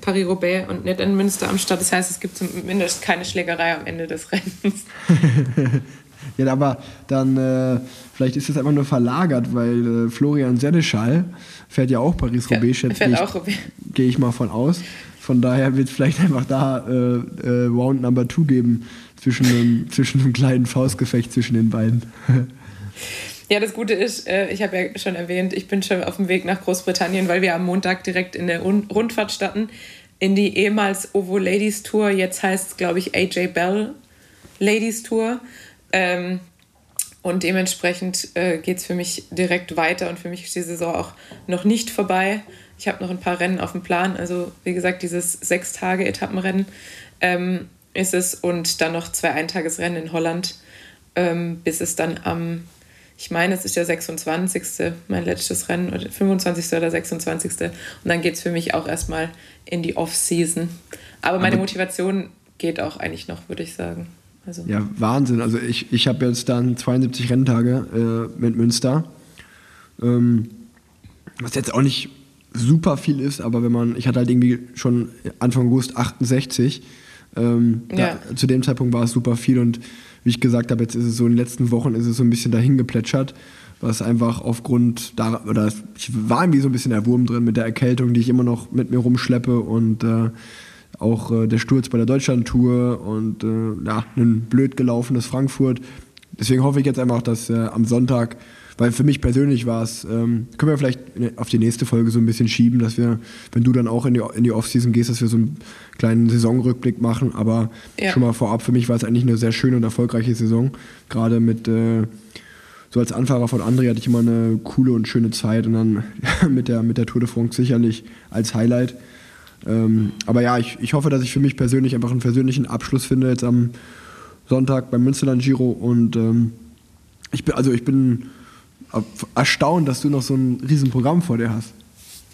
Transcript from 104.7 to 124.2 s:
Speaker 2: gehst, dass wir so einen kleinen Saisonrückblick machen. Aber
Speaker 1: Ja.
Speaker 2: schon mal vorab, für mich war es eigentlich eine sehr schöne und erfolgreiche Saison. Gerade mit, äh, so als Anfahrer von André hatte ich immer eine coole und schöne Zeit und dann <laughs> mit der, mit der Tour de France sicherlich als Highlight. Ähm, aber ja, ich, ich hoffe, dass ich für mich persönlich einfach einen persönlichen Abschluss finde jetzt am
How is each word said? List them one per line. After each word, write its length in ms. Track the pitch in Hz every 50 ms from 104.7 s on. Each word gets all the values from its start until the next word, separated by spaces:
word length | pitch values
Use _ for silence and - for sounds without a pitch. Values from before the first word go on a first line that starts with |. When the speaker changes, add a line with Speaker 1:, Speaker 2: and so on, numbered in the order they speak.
| - 123 120 120 110
Speaker 2:
gehst, 160 | 117 117 120
dass 100 | 120 117
wir 60 | 120 113
so 100 | 117 113
einen 200 | 113 107 151 - - - - - - - - -
kleinen 320 | - 113 113 117 117 117
Saisonrückblick 720 | 117 120 113 113 120 131 117 127 123 127 - 123 - -
machen. 320 | 120 117 113 117 135 123 -
Aber 360 | - 107 113 113 113 110 113 - - - - - -
Speaker 1:
Ja. 120 | - 190
Speaker 2:
schon 100 | - 131
mal 100 | 123 117
vorab, 300 | 113 - 123 101 113 117
für 100 | - -
mich 160 | 120 123 117 120
war 80 | 117
es 80 | 113 110
eigentlich 200 | 107 117 120 123
eine 120 | 123 117
sehr 160 | 113 117 113
schöne 260 | 113 - - 131 127 120
und 60 | 113
erfolgreiche 500 | 110 110 - 123 117 - 117 113 127 113
Saison. 380 | 107 117 110 113 113 123 139 139 - - - - - - -
Gerade 320 | - 113 113 113 117 117
mit, 260 | 117 113 110 113 - 117
äh, 360 | 113 113 113 113 113 113 110 110 - - - - - - - - - - - - - - - -
so 120 | - 120
als 100 | 120 -
Anfahrer 380 | - 120 131 123 135 123 120 117
von 120 | 135 113
André 280 | 85 107 127 127 127 120
hatte 100 | 113 113
ich 80 | 110 131
immer 120 | 120 117
eine 400 | 117 117 117 113 113 113 113 104 -
coole 300 | - - - 131 131 120
und 160 | 113 107 -
schöne 220 | - 123 117 110
Zeit 360 | 110 - - 110 110 113 113 113
und 60 | 113
dann 300 | 113 113 110 107 101 113 - - - - 156
<laughs> 220 | 165 - 185 160
mit 200 | 135 127 120 123
der, 120 | 117 113
mit 160 | 113 117 113 123
der 80 | 117
Tour 140 | 113 - 123
de 100 | 120 120
France 320 | - 120 117 117 - -
sicherlich 440 | 127 123 127 117 117 113 110 - - - - - - -
als 260 | - 113 110 - -
Highlight. 400 | 113 113 120 123 123 127 123 - - - - - - - - - - - - - - - -
Ähm, 460 | 110 113 113 110 110 110 107 101 - - -
aber 160 | - 113 120
ja, 160 | 123 123 123 123
ich, 200 | 117 120 - -
ich 140 | 117 117 -
hoffe, 160 | 147 139 156
dass 120 | 139 131
ich 120 | 127 123 -
für 80 | 139
mich 160 | 139 139 135 -
persönlich 380 | 135 117 127 135 131 123 131
einfach 160 | 120 123 120
einen 100 | 127 123
persönlichen 440 | 117 123 117 131 131 131 127 143 120
Abschluss 380 | - - 120 - - 135 131 -
finde 240 | - 135 131 131 127
jetzt 160 | 123 123 123
am 280 | 120 120 123 120 120 120 - - - - - - - - -